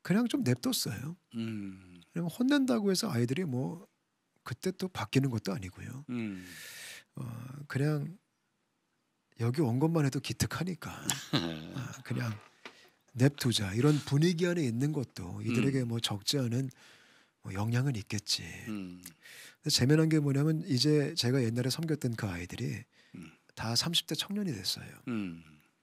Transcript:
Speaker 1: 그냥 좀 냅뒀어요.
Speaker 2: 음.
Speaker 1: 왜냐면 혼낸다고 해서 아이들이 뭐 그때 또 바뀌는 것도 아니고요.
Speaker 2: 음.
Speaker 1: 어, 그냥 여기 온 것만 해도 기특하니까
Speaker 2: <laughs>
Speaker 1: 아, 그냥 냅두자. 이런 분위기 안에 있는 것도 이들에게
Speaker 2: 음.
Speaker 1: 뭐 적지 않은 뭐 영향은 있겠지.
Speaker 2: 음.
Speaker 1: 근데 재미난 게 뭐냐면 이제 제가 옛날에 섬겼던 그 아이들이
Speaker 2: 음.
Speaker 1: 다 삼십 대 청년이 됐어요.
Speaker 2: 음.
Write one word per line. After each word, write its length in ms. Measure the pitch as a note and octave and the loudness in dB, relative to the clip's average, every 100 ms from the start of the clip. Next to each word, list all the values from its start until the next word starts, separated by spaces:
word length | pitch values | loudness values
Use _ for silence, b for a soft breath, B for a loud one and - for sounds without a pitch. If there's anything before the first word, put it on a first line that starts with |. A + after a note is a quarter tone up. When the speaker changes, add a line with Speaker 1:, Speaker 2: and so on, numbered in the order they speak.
Speaker 1:
그냥 260 | - F#3+ A#3+ | 4 2 4
좀 140 | C#4+ | 2
냅뒀어요. 720 | B2+ B2 C4 - C#3+ G#2 C#3 F3 _ | 2 2 0 -2 -4 -6 -8 -10 _
Speaker 2:
음. 640 | A#2 A2+ G#2+ G2 F#2+ F#2 F2+ E2+ | -6 -4 -4 -8 -12 -20 -20 -10
Speaker 1:
왜냐면 160 | E3+ E3+ | -6 -4
혼낸다고 580 | - B3+ C#4+ C4 A#3 G3+ | 0 4 4 4 4 4
해서 220 | F#3 - | 2 2
아이들이 320 | A#2 A#2 C3 | 2 2 0
뭐 420 | F3+ B2 D3+ E3 G3+ _ _ _ _ _ | -2 -2 -2 -6 -14 _ _ _ _ _
그때 280 | - A#2+ F#3+ | -12 -4 -4
또 160 | F#3 F#3 | -4 -8
바뀌는 420 | - A2 C3+ C3+ | -6 0 2 2
것도 220 | A2+ G2 | -2 -4
아니고요. 520 | F#2+ F#2 - G2 B2 D3 | -6 -8 -12 -14 -12 -8
Speaker 2:
음. 360 | B2 A2 F#2 F2+ F2+ B B B B _ | -6 -4 -8 -12 -16 B B B B _
Speaker 1:
어, 100 | - B2 A#2 B2+ C#3+ D3 | -12 -10 -10 -12 -14 -6
그냥 500 | C3 D3 D3+ D3+ F#3+ _ _ _ _ _ _ _ _ _ _ _ - | 0 0 0 -4 -10 _ _ _ _ _ _ _ _ _ _ _ -4
여기 180 | A#2 C3+ | -2 2
온 180 | C3+ B2 | 2 4
것만 260 | D#3+ E3 | 4 4
해도 160 | C#3 C#3 | 2 0
기특하니까 680 | - - - - F3 E3+ G2+ | -4 -2 -2 0 -4 -6 -10
Speaker 2:
<laughs> 840 | - - - - B2+ E2+ D#2+ E2 | -6 -6 -6 -2 0 0 -6 -8
Speaker 1:
아, 160 | F#2 B2 - | -10 -10 -12
그냥 260 | - B2 A#2+ G#2+ - B B B B B _ | -6 -4 -2 -6 -14 B B B B B _
냅두자. 640 | A#2 C3 C#3+ B2 A2 G2 | 4 4 4 2 2 0
이런 240 | G#2 C#3+ D3 | 4 6 4
분위기 480 | - C#3 E3+ E3 F3+ | 4 4 4 4 2
안에 160 | F3 | 2
있는 300 | C3 A2+ D3 | 0 0 0
것도 480 | D3+ A#2 - F2+ G#2 | -2 -6 -8 -10 -4
이들에게 400 | A2 A#2 C3+ C3+ | 0 2 2 2
Speaker 2:
음. 60 | A#2+ | 0
Speaker 1:
뭐 100 | A#2 | -2
적지 380 | - G2+ - C#3+ | -2 -2 -2 0
않은 300 | A#2+ A#2+ C3 B B B B B B _ | 0 0 -2 B B B B B B _
뭐 120 | - | -10
영향은 440 | F#2+ A2 A#2+ C#3 A2 | -4 0 2 2 -2
있겠지. 460 | - G#2 - - E2+ F2+ F#2+ | -4 -6 -2 -4 -4 -12 -8
Speaker 2:
음. 320 | G#2+ F#2 F2+ F2 - B B B B | -8 -8 -12 -18 -20 B B B B
Speaker 1:
근데 120 | D3+ | 0
재미난 380 | - B2+ D#3 D#3+ | 4 6 6 6
게 120 | D#3 | 4
뭐냐면 440 | C#3+ C#3 D3+ D#3 | 4 2 2 0
이제 480 | F#3 B2+ D3+ D3+ C#3+ | 0 2 6 4 4
제가 280 | E3 A#2+ C3+ | 0 2 4
옛날에 260 | A2+ A#2+ B2 | 2 2 0
섬겼던 460 | C3+ D#3+ D3 B2+ | -2 -2 -2 -2
그 100 | A2 G#2 | -2 -4
아이들이 580 | F2 F2 - C3+ A2 - b b | -4 -8 -6 -6 -6 -10 b b
Speaker 2:
음. 140 | F2+ D#2+ _ _ | -16 -16 _ _
Speaker 1:
다 220 | - A2 | -8 -2
삼십 320 | A#2+ E3 E3+ - | 0 0 -2 -2
대 80 | |
청년이 380 | D3+ - G3+ G3 | -6 -4 -4 -2
됐어요. 340 | G#2 F#2+ - F#2+ - - | -2 -4 -6 -8 -12 -6
Speaker 2:
음. 340 | A2+ F#2+ E2 D#2+ D2+ _ _ | -4 -4 -8 -16 -20 _ _